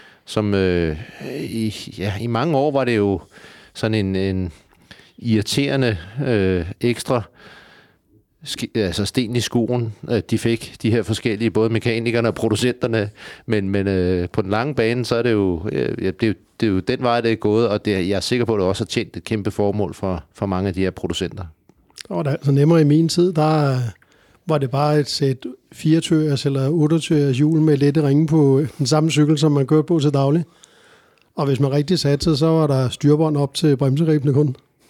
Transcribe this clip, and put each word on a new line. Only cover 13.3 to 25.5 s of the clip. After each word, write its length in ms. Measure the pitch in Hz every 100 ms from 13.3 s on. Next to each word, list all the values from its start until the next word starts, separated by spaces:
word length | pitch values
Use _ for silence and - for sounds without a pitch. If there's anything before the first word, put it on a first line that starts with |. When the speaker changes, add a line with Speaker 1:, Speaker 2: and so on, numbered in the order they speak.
| - -
Speaker 1:
men, 240 | 107 98
men, 180 | 98 98
øh, 400 | 95 90 92 87
på 140 | -
den 80 | 95
lange 240 | 107 135
bane, 300 | 123 113 120
så 120 | 117 117
er 60 |
det 100 | 120
jo, 360 | 110 95 85 92
øh, 320 | - - -
ja, 60 | 92
det 120 | 90
er 40 | 110
jo, 80 | 98 _ _
det 60 | 113
er 40 |
jo 100 | 95
den 220 | 90 123
vej, 180 | 123 117
det 120 | 113
er 40 | 110
gået, 320 | 107 107 117
og 160 | 104
det 100 | -
er, 40 | 95
jeg 180 | 90 98
er 40 |
sikker 240 | - 123
på, 100 | 117
at 40 | 107
det 80 | 92
også 180 | 98
har 20 | 110
tjent 300 | - 98 -
et 80 |
kæmpe 260 | - 110 101
formål 440 | 98 104 101 92
for, 300 | - 98 87 -
for 120 | - 101
mange 220 | 92 98
af 60 |
de 60 | 87
her 100 | 92
producenter. 540 | - 90 85 90 98 90 - _ _ _ - -
Speaker 2:
Der 60 | 180
var 60 |
det 80 | 156
altså 220 | 139 139
nemmere 280 | 139 147 170
i 40 |
min 240 | 147 151 165
tid. 240 | - 175
Der, 400 | 160 151 156 147
øh, 60 | 127 117 - _ _ _ _ -
var 120 | 151
det 120 | 135
bare 300 | 135 151 151
et 80 | 139
sæt 380 | - 139 131 254